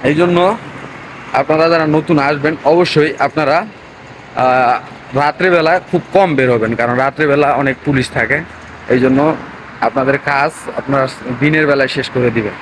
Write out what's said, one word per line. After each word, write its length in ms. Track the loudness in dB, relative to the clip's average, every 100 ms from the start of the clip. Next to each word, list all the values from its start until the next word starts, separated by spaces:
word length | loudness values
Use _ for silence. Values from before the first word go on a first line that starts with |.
এই 120 | 0 2
জন্য 420 | 2 4 2 0 -8 -16 -16 -16 -18 -18 -6
আপনারা 360 | -4 0 2 4
যারা 180 | 2 2
নতুন 320 | 0 2 2
আসবেন, 360 | 2 0 -2 0 2
অবশ্যই 480 | 2 4 2 0 0
আপনারা, 460 | -2 0 0 0 -2 -14 -20 -20 -20 -20 -12 -2
আহ, 800 | 2 2 2 0 -4 -18 -6 0
রাত্রেবেলা 640 | 0 2 2 2 2 0 0
খুব 100 | -4 0
কম 220 | 2 2 2
বের 160 | 2
হবেন, 240 | 2 0 0
কারণ 200 | 0 2
রাত্রেবেলা 560 | 0 0 0 2 2
অনেক 260 | 2 0 -2 -2
পুলিশ 240 | 0 0
থাকে। 320 | -2 -2 -2 -4 -16 -20 -18 -2
এই 100 | 2
জন্য 360 | 4 4 2 0 -8 -18 -20 -4
আপনাদের 360 | -2 0 0 0 0
কাজ 260 | 0 0 -4 -10 -10
আপনারা 320 | -2 0 0 -4 -10 -2
দিনের 280 | 0 2 2
বেলায় 200 | 2 0
শেষ 220 | -2 -4
করে 200 | 0 0
দিবেন। 220 | 0 -4 -8